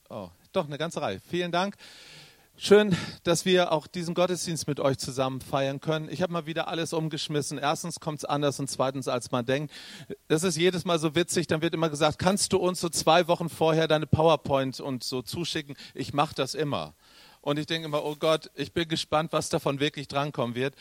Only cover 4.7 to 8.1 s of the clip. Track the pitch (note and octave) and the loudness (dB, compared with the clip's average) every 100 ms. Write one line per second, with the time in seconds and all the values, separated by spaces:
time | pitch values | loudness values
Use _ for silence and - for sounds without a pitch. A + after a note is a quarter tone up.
4.7 | C#3 C#3 B2+ - C3 C3 C3 - C#3 C3+ | 0 0 0 -4 -2 -2 -4 -4 0 0
5.7 | C#3 - D#3 D#3 D3+ F3+ E3+ D3+ D#3+ - | -2 -2 -2 -4 -4 -2 -2 -4 -4 -4
6.7 | E3 E3 E3 D#3+ D3+ - D3 C#3 C#3+ C#3 | -4 -2 -2 -2 -4 -2 -2 -2 -2 -2
7.7 | D#3+ F3 - - | -2 -4 -8 -8